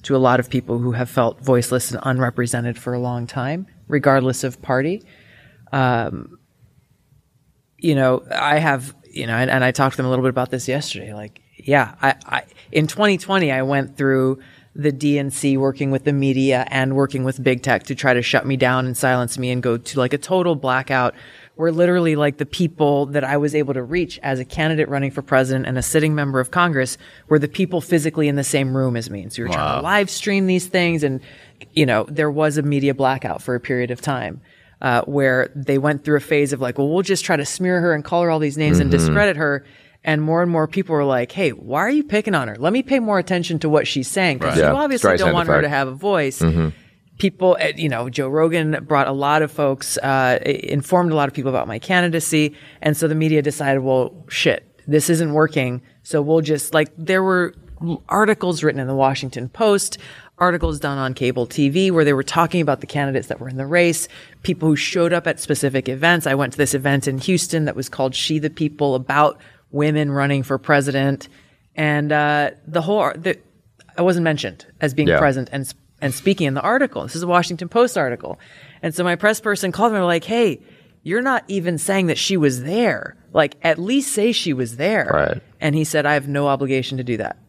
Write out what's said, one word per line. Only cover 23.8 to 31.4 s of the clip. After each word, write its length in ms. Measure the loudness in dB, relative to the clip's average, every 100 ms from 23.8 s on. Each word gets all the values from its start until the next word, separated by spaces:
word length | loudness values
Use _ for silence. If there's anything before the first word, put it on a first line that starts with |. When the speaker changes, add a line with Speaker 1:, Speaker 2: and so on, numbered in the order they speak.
Speaker 1:
reach 360 | -4 -4 -4 -6
as 160 | -4 -4
a 60 | -6
candidate 420 | -4 -2 0 0
running 220 | -2 -4
for 100 | -6
president 440 | 0 0 2 -2 -2
and 100 | -4
a 40 |
sitting 320 | 0 0 2 0
member 240 | 0 0
of 120 | 0
Congress 460 | 0 2 2 -2 -6 -16 -20 2
were 100 | 2
the 80 | 2
people 320 | -2 -2 -2
physically 460 | 0 0 0 0 0
in 80 | 0
the 80 |
same 320 | 0 -2 0 0
room 200 | 0 -2
as 140 | -6
me. 140 | -12
And 100 | -12
so 80 | -8
we 40 | -4
were 40 |
trying 240 | -2 -2 -2
to 0 |
Speaker 2:
Wow. 40 |
Speaker 1:
live 260 | 0 0 0
stream 380 | -4 -2 0 2
these 200 | 0 0
things. 360 | 0 0 0
And, 160 | -2 -4 -10 -20